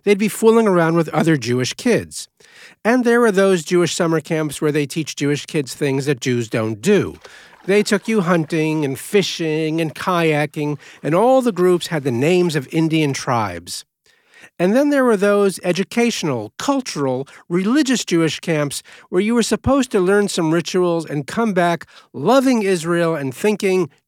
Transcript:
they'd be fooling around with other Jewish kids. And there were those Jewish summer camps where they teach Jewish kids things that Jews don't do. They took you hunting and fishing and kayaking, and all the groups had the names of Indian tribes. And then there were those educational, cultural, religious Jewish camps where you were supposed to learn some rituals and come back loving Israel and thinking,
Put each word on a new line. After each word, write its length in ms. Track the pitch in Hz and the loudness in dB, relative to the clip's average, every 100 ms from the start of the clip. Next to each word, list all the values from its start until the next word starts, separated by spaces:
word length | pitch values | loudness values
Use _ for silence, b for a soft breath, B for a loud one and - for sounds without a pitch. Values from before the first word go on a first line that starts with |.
they'd 140 | 202 202 | 0 2
be 100 | 214 | 0
fooling 380 | - 220 226 220 | 2 4 4 4
around 300 | 180 160 170 | 2 2 2
with 120 | 160 | 0
other 280 | 156 156 151 | 0 0 0
Jewish 340 | 120 123 127 | 0 -2 -4
kids. 540 | - 247 175 85 - - _ B B B B | -4 -2 -2 -2 -14 -18 _ B B B B
And 200 | 208 254 | 0 2
there 160 | 233 233 | 2 4
were 120 | 233 | 4
those 320 | 190 196 185 | 4 2 2
Jewish 300 | 151 180 170 | 0 0 0
summer 260 | - 170 160 | 0 0 0
camps 400 | - 160 151 - | -2 -4 -4 -2
where 120 | 151 | -2
they 120 | 151 | 0
teach 320 | 143 165 156 - | -2 -4 -8 -4
Jewish 300 | 143 143 - | -2 -2 -4
kids 280 | 160 127 | -6 -6
things 300 | - 143 135 | -4 -2 -2
that 160 | 139 127 | -2 -2
Jews 300 | 131 120 113 | -2 -2 -2
don't 320 | 120 110 107 | -4 -4 -2
do. 340 | 135 196 90 78 B B B B | 2 2 0 -8 B B B B
They 180 | - 208 | -2 0
took 260 | 208 202 - | 2 -2 0
you 120 | 220 | 0
hunting 640 | 170 175 151 165 156 156 | 2 0 0 -2 0 0
and 140 | 143 127 | -2 -4
fishing 840 | - 208 - - 160 156 156 160 | -2 0 0 -2 -4 -2 -2 -2
and 140 | 160 | -4
kayaking, 840 | - - 175 165 147 151 160 147 143 B B | -4 -2 0 2 0 -2 -4 -6 -6 B B
and 120 | 143 | -2
all 260 | 170 240 262 | 2 4 4
the 120 | 240 | 2
groups 340 | 175 180 175 - | 2 2 2 -2
had 180 | 160 | -4
the 60 | 135 | -2
names 460 | 117 147 180 175 147 | 0 2 2 2 -2
of 120 | 127 | -2
Indian 440 | 160 160 160 147 | -2 0 2 0
tribes. 720 | 131 - 120 101 87 87 - - _ _ b b b b b | -2 -2 -2 -2 -6 -12 -14 -16 _ _ b b b b b
And 160 | 180 | 2
then 140 | 233 294 | 2 2
there 160 | 285 | 2
were 140 | 254 208 | 2 2
those 420 | 202 202 196 - | 2 2 2 0
educational, 920 | 185 170 190 233 233 - 165 120 107 - | -2 -2 -2 0 0 -2 -4 -4 -6 -8
cultural, 720 | - 277 254 160 139 127 135 B B | -4 -2 -4 -4 -2 -4 -6 B B
religious 580 | 175 190 285 262 233 - | -2 0 2 2 -2 0
Jewish 340 | 170 160 - | 0 0 -2
camps 420 | - 156 143 - - B B | -4 -2 -2 -6 -14 B B
where 100 | 185 | -2
you 140 | 208 | 0
were 80 | 240 | 0
supposed 480 | 208 - - 277 247 | 0 0 0 0 2
to 100 | 214 | 0
learn 280 | 180 208 202 | 2 2 2
some 220 | - 160 | 0 0
rituals 540 | 170 - 190 180 165 | 0 0 0 0 -2
and 220 | 156 147 - | -4 -6 -6
come 260 | 220 233 | -4 -2
back 320 | 185 175 170 - B B | 0 0 0 -6 B B
loving 500 | 127 156 269 262 233 | -4 2 4 4 2
Israel 520 | 196 180 165 170 165 | 0 -2 0 0 0
and 200 | 165 135 | -2 -6
thinking, 560 | 123 208 208 196 185 175 _ | -2 -2 0 0 0 -2 _